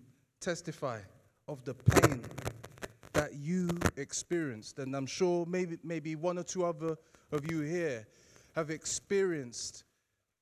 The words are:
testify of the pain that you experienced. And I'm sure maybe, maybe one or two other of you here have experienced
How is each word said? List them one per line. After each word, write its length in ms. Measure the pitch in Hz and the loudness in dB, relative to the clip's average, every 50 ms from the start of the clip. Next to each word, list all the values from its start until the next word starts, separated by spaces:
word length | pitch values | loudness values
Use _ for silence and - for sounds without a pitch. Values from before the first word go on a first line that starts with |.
| - - - _ _ _ _ _ | -14 -20 -20 _ _ _ _ _
testify 600 | - 196 170 160 - 165 151 - 151 131 117 107 95 - - - _ _ _ _ _ - | -4 -4 -4 -4 -4 -8 -6 -4 -4 -4 -4 -6 -8 -14 -20 -20 _ _ _ _ _ -10
of 160 | 151 127 - | -10 -8 -8
the 100 | 139 123 | -10 -10
pain 480 | - - - - - - 156 139 123 - - - - - - - - - - - - - - - - - - - | 6 8 8 10 10 8 8 6 2 -4 -8 -10 -8 -6 -6 -6 -8 -12 -18 -14 -14 -14 -14 -14 -16 -14 -2 0
that 220 | 151 151 139 107 | 2 2 2 -2
you 340 | 143 143 156 180 185 180 170 170 175 170 - - | -6 -4 -2 0 0 0 0 0 0 2 0 0
experienced. 800 | 135 139 - - - - - 175 170 160 139 117 107 107 - - - | 0 -4 -6 -6 -8 -4 -2 0 0 0 -2 -4 -8 -10 -12 -10 -8
And 160 | 135 131 135 | -6 -4 -4
I'm 120 | 139 135 | -4 -4
sure 380 | 127 - - 190 180 175 170 170 | -4 0 2 2 4 4 2 2
maybe, 320 | 170 180 185 185 175 165 165 - | 0 0 0 0 -2 -4 -6 -6
maybe 320 | 160 170 165 147 160 160 | -6 -6 -4 -4 -4 -4
one 240 | 151 156 180 175 180 | -2 -2 -2 0 -2
or 60 | 170 | -4
two 200 | - - 185 175 | -4 -2 0 0
other 320 | 170 165 151 160 160 160 156 - _ - - _ _ 147 | 0 0 0 -2 -4 -4 -4 -8 _ -20 -20 _ _ -4
of 180 | 151 143 165 | -4 -2 -2
you 100 | 165 160 | -2 -2
here 460 | 147 147 170 180 170 156 127 113 107 - - - - - - - - - - | -2 -2 -2 0 0 -2 -2 -4 -6 -12 -18 -20 -20 -20 -20 -20 -20 -6 -4
have 160 | 160 165 147 | -4 -2 -2
experienced 1120 | 160 143 - - - - - - 202 196 190 185 170 151 131 120 113 - - - - - - _ _ _ _ _ _ _ _ _ _ _ | -4 -6 -6 -6 -6 -6 -2 0 2 4 4 2 2 -2 -4 -6 -8 -10 -10 -10 -10 -14 -18 _ _ _ _ _ _ _ _ _ _ _